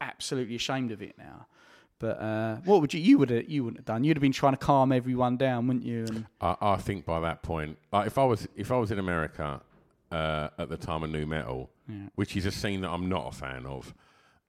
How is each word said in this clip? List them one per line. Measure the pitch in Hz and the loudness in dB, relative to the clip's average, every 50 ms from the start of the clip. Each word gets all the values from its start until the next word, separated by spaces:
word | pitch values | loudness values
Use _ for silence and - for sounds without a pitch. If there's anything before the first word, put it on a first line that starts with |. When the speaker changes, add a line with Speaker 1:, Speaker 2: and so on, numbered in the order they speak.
Speaker 1:
absolutely | 139 127 - - - - 143 131 127 107 120 | -8 -10 -8 -10 -6 -4 -4 -4 -2 -4 -4
ashamed | 113 - - 135 131 127 113 | -4 -4 -2 -2 -2 -2 -4
of | 110 98 | -6 -8
it | 101 - - | -10 -14 -14
now. | - - 73 - - 120 - _ _ - - - - _ _ _ - | -16 -20 -18 -18 -20 -20 -20 _ _ -20 -20 -20 -20 _ _ _ -4
But, | 117 110 107 - | -4 -2 -2 -2
uh, | 104 110 110 110 113 110 110 120 185 | -2 -2 -2 -2 -2 -2 -4 -2 4
what | 180 208 180 | 6 6 6
would | 147 135 - | 6 4 0
you, | 160 | 4
you | 170 233 277 277 | 6 8 8 8
would | 139 120 | 8 4
have, | 120 117 - - | 4 2 0 0
you | 151 143 123 | -2 -2 -2
wouldn't | 113 113 117 | -4 -6 -8
have | - | -6
done. | - 110 113 139 | -4 0 2 2
You'd | 156 160 | 2 4
have | 143 | 4
been | 143 135 | 4 2
trying | 131 - - 135 135 | 4 4 4 4 4
to | |
calm | - - - 143 135 131 131 | 4 4 4 6 6 6 6
everyone | 131 127 120 127 127 123 123 123 123 | 4 2 2 0 0 2 2 2 2
down, | 123 135 131 123 120 120 | 2 2 2 2 0 0
wouldn't | 131 127 120 120 | 0 0 0 -2
you? | 120 117 117 113 | -4 -4 -4 -4
And | 110 110 110 110 - _ - | -4 -6 -8 -8 -12 _ -2
Speaker 2:
I, | - 87 87 - | 0 0 0 2
I | 101 104 95 | 2 2 2
think | - - - 101 90 - | 2 0 -4 -4 -4 -4
by | - 82 82 | -2 -2 0
that | 82 82 82 - - | 0 -2 -4 -4 -6
point, | - 82 80 76 78 78 - _ _ | -4 -4 -4 -4 -6 -8 -12 _ _
like, | - 101 101 | 0 0 0
if | 110 - | 0 2
I | 139 135 | 2 4
was, | 127 113 - - - - | 4 2 0 -2 -8 -10
if | - 101 113 | -8 -4 -2
I | 127 | 0
was | 127 113 101 | 0 0 0
in | 110 98 | -2 -2
America, | 95 90 87 82 78 76 - - 76 73 69 - - _ _ _ _ _ _ _ _ _ | -2 0 0 0 0 -2 -4 -6 -6 -6 -6 -8 -12 _ _ _ _ _ _ _ _ _
uh, | 80 80 78 78 78 76 76 73 - | -4 -2 0 0 0 -2 -4 -4 -6
at | - 82 64 | -8 -8 -8
the | 82 | -8
time | 80 - - 80 80 78 | -8 -6 -6 -4 -4 -4
of | 78 | -4
nu | 78 76 76 | -4 -4 -4
metal, | 76 78 76 58 58 64 65 65 - _ _ _ | -4 -4 -4 -4 -6 -8 -8 -10 -12 _ _ _
Speaker 1:
Yeah. | - 110 101 101 98 - | -14 -12 -12 -12 -8 -4
Speaker 2:
which | - 104 - - | -4 -4 -2 -2
is | 101 87 | -4 -4
a | 101 | -4
scene | - - - 104 98 95 | -4 -4 -4 -4 -2 -2
that | 92 82 | -4 -4
I'm | 85 87 90 | -4 -2 -2
not | 92 95 82 58 | -2 -2 -2 -4
a | 69 - | -6 -8
fan | - 71 67 65 64 62 | -10 -10 -8 -8 -10 -10
of, | 67 69 64 58 58 - - _ _ _ _ _ _ _ _ _ | -10 -10 -10 -12 -14 -20 -20 _ _ _ _ _ _ _ _ _